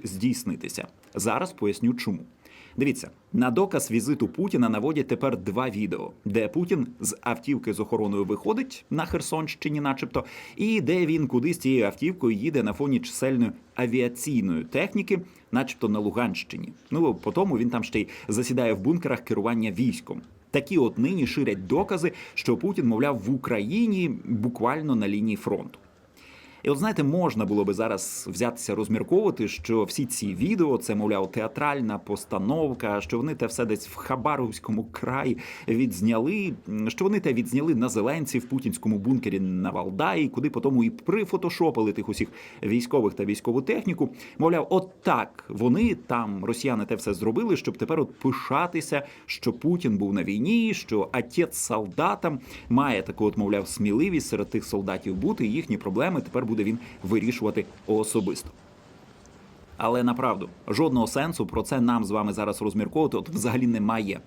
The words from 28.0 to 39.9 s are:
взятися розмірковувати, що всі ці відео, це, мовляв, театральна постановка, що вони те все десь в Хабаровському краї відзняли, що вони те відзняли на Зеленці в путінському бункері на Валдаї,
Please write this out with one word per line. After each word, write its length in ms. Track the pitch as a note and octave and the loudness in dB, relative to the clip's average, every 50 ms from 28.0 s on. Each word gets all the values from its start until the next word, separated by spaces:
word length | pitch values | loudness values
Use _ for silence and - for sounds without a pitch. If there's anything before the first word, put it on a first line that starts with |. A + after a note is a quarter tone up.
| - - - - - F#2+ | -4 -6 -8 -8 -10 -8
взятися 440 | F2+ F2+ A#2+ A#2 - - - - G2+ | -4 -2 -2 -2 -2 -4 -4 -4 -2
розмірковувати, 720 | G#2 G#2+ - A2 - - - F3 G3 A3 F#3 - - A2 G2 | -2 0 0 0 0 2 4 4 4 4 2 0 0 -2 -2
що 360 | - - - - A2+ A2 G2+ | -4 -6 -2 2 2 2 2
всі 220 | F#2 - - C3 | 2 0 -2 -4
ці 280 | - - - G#2+ G2 F#2 | -2 -4 -4 -4 -4 -2
відео, 440 | F2+ B2 F#3 A3+ F#3 D#3+ C#3+ B2 A2 | 0 0 2 4 4 4 4 2 2
це, 160 | - - G#2+ | 0 -2 0
мовляв, 380 | G#2 G#2 G#2 G#2 F#2+ F#2+ F#2 | 0 2 2 2 2 0 0
театральна 680 | - A#2 G#2+ A2 - B2 D3 D3 C#3+ C#3 A#2 G#2+ G#2 G2 | -2 -4 -4 -4 -2 -2 0 0 0 0 -2 -2 -2 -4
постановка, 1000 | - - G2+ - - - A2+ F#2+ F#2+ A2+ D3 E3 D#3 C#3 A#2+ G2 A#2 G#2 G#2 G2+ | -4 -4 -6 -6 -4 -4 -4 -2 0 0 2 2 0 0 -2 -2 -2 -2 0 -2
що 180 | G2 - B2 A#2 | -2 -2 -2 -2
вони 160 | C3+ D#3+ C#3+ | -2 -2 -2
те 120 | - A#2+ | -2 -4
все 180 | A2+ - - A#2+ | -2 -2 -2 0
десь 240 | G#2+ G#2+ G#2 - - | 0 0 -2 -4 -10
в 60 | - | -14
Хабаровському 920 | - - - C3 B2 G#2+ D3+ C#3+ C3+ B2 A2 - - - - G#2+ G#2+ - | -12 -6 -4 -4 -2 0 0 0 0 -2 -4 -4 -6 -4 -2 -2 -2 -4
краї 540 | - - - A#2+ A#2+ C3 C3+ C#3+ B2+ - - - - - - - - | -6 -8 -6 -4 -4 -2 -2 0 -2 -2 -2 -6 -12 -14 -8 -4 0
відзняли, 840 | A2+ A#2+ C3+ A2+ F#2 F2+ G#2+ A2+ A2+ A2+ A#2+ D#3+ G#3+ G#3 G3 E3+ - - - F2 G#2+ G#2+ G#2+ A#2 | 0 2 2 0 0 0 2 2 2 2 2 0 0 -2 -2 -4 -4 -6 -8 -6 -4 -2 -2 -4
що 160 | - - F#3 | -2 0 0
вони 160 | G3 G#3+ F#3+ | 2 2 2
те 120 | F3+ D3+ | 2 2
відзняли 420 | A#2+ A#2+ A#2 A#2 B2 C#3 D3+ E3 C#3+ | 0 0 0 0 0 0 2 2 2
на 140 | A2 B2 A#2+ | 2 2 2
Зеленці 500 | - A2 G2+ B2+ D#3 E3 C#3+ - - A#2+ | 2 2 0 2 0 -2 -2 -2 -2 -2
в 60 | A#2+ | -2
путінському 540 | - C3 C3+ C3+ A2 - - - A2 G#2+ G2+ | -2 -4 -2 -2 -2 -4 0 0 0 0 2
бункері 420 | G2 B2+ C3+ A2+ - G#2 F#2+ F#2+ | 2 2 2 2 2 0 0 0
на 300 | F#2+ F#2 F#2 F2+ F#2+ F#2 | 0 0 0 0 -2 -2
Валдаї, 580 | - - - F#2+ | -2 -2 -4 -2